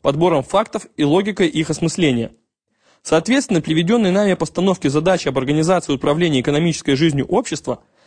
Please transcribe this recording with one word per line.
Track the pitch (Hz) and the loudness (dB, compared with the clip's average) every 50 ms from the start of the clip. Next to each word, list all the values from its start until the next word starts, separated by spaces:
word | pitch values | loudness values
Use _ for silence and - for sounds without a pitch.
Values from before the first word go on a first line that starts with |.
подбором | - 143 139 151 170 180 165 143 | -2 -2 0 2 2 2 2 0
фактов | 127 - - 196 220 - - 214 - - - | -2 0 -2 -2 -2 -2 -6 -10 -10 -10 -6
и | - 151 | -2 0
логикой | 143 151 190 208 214 202 - 180 160 | 2 2 2 0 0 0 0 0 0
их | - 151 160 - | 0 -2 -2 -2
осмысления. | 151 - 170 160 - - 175 143 123 117 117 - - _ _ _ _ _ _ _ _ _ _ _ _ _ - | -2 -2 -2 -4 0 0 0 2 2 0 -2 -6 -10 _ _ _ _ _ _ _ _ _ _ _ _ _ -4
Соответственно, | - 156 165 170 214 254 277 269 - 208 170 | 0 0 0 2 2 0 0 0 0 -2 -2
приведённой | - - 156 160 175 170 226 240 214 180 | 0 0 0 0 2 2 2 2 2 2
нами | 180 202 208 202 180 | 2 2 2 0 0
постановке | - 165 - - - 185 196 180 - - 143 | 0 -2 -4 -2 0 0 0 0 0 0 0
задачи | 135 151 160 185 185 170 - | 0 2 2 2 0 0 0
об | 147 131 | -2 -2
организации | 135 131 131 147 156 156 170 190 175 - - | -2 -2 0 0 0 2 2 0 0 0 -2
управления | 143 131 - 147 147 160 175 170 147 127 | -4 -2 0 -2 0 0 0 0 0 0
экономической | 120 151 143 147 170 170 156 - - - 139 | 0 0 0 0 0 0 -2 -2 -2 -2 0
жизнью | 131 160 165 139 139 127 | 2 2 2 2 0 -2
общества | - 175 226 254 - 160 143 - 131 120 - _ _ _ _ _ | 0 -2 -2 -2 -2 -8 -8 -6 -8 -8 -8 _ _ _ _ _